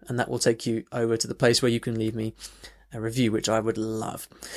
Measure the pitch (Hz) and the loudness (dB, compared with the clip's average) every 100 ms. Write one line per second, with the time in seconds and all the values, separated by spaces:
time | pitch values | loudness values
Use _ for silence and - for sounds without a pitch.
0 | - 120 - 123 - 113 - 113 - 127 | -6 -2 -2 2 2 2 0 -2 -4 -2
1 | 117 113 113 - 123 117 123 117 - 113 | 0 0 -2 2 4 4 4 2 0 -2
2 | 110 113 110 - - - - - _ 117 | -2 -2 -4 -6 -16 -18 -20 -20 _ -8
3 | 113 120 117 110 - 110 110 107 110 110 | -4 2 2 2 2 2 2 -2 -2 -4
4 | 110 - - - - | -6 -8 -14 -18 -14